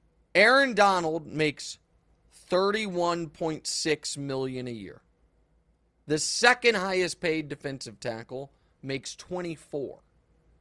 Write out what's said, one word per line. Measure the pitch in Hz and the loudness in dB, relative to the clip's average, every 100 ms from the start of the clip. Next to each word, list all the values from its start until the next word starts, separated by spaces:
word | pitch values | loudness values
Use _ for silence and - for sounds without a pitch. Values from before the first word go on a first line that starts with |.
| _ _ _ 175 | _ _ _ 6
Aaron | 214 269 269 202 | 8 8 4 4
Donald | 202 185 165 165 147 | 6 6 0 -2 -4
makes | 135 151 - - - _ _ _ _ _ | 0 0 0 -12 -14 _ _ _ _ _
thirty-one | - - 180 196 214 208 175 175 170 160 | -18 -2 2 2 0 -2 -2 0 0 -4
point | - 165 156 - | -6 -6 -4 -6
six | - 160 147 - 143 | -4 -2 -2 -4 -8
million | 139 135 135 127 123 | -6 -4 -4 -6 -8
a | |
year. | 113 90 - _ _ _ _ _ _ _ _ _ _ - | -10 -12 -16 _ _ _ _ _ _ _ _ _ _ -4
The | 151 | -2
second | - - 240 247 240 214 | -2 2 4 4 2 2
highest | 190 185 175 - | 0 0 -2 -2
paid | 175 160 147 | -2 -2 -4
defensive | 143 143 135 120 107 | -8 -10 -10 -12 -10
tackle | 120 113 113 131 139 _ _ _ | -8 -8 -10 -12 -14 _ _ _
makes | 135 135 - - | -8 -8 -8 -16
twenty-four. | - 180 180 156 - 147 120 - _ _ _ _ _ _ | -10 -8 -8 -10 -10 -8 -8 -12 _ _ _ _ _ _